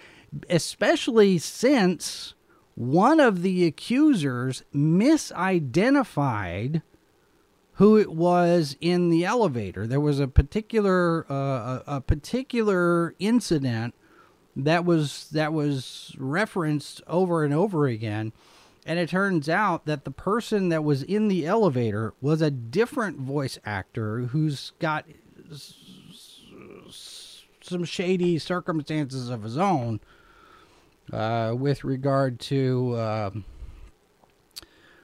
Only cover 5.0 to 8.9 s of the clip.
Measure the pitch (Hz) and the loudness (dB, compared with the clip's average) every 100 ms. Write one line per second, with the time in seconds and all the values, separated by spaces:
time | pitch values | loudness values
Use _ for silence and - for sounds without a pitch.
5 | 254 311 - - 185 185 139 147 240 277 | 4 2 0 -4 0 0 0 0 2 2
6 | 220 - 139 107 90 90 127 160 - _ | 0 -2 0 -2 -4 -4 -4 -4 -6 _
7 | _ _ _ _ _ _ _ - 208 214 | _ _ _ _ _ _ _ 4 6 6
8 | 190 160 175 175 175 175 143 - 170 | 4 2 4 4 6 4 2 -2 0